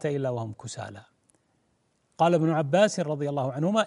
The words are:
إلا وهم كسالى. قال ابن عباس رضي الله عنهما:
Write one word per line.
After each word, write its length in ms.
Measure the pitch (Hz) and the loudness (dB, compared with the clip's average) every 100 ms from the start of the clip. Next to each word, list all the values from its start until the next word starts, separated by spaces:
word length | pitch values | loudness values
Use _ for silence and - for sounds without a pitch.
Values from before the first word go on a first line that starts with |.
| 151 | 0
إلا 240 | 143 131 | -2 -2
وهم 240 | 123 113 | -4 -6
كسالى. 520 | 107 113 - 104 101 - _ _ _ _ _ _ _ _ _ _ - | -10 -14 -12 -12 -14 -20 _ _ _ _ _ _ _ _ _ _ 0
قال 160 | 165 | 4
ابن 160 | 175 160 | 4 2
عباس 500 | 160 147 170 208 - | 0 2 4 4 2
رضي 300 | 151 151 143 | -4 -4 -4
الله 220 | 143 131 | -2 -4
عنهما: 340 | 131 165 220 | -2 0 0